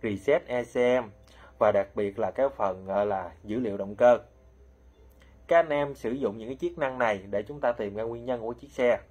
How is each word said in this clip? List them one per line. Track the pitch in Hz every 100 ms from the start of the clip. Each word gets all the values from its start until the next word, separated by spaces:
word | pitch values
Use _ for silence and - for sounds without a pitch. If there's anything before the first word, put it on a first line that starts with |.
reset | 113 101 - 156 -
E | 123
C | 120 127
M | 123 127 113 - - - - -
và | 110
đặc | 101 98
biệt | - 101 98
là | 104
cái | - 135
phần | 135 101 92 95
gọi | 98 104
là | 98 87 80
dữ | 104 110
liệu | 117 98
động | 98
cơ. | 104 123 117 - - - - - _ - _ - - - - -
Các | 170
anh | 165
em | 147 143
sử | 135 113
dụng | 131 120 107
những | 110
cái | 131
chức | 175 170
năng | 139 127
này | 117 101 98
để | 101
chúng | 107 147
ta | 135
tìm | - 104
ra | 101
nguyên | 113 117
nhân | 120 123
của | 113
chiếc | 120 -
xe. | - 123 107 -